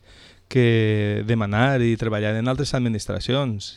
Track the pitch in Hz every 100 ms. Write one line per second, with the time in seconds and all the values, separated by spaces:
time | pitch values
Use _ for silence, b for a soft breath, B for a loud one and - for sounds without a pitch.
0 | B B B B - 131 120 113 110 107
1 | 104 104 107 117 101 104 131 135 117 113
2 | 113 107 104 110 120 131 139 135 120 107
3 | - 95 - 131 135 104 -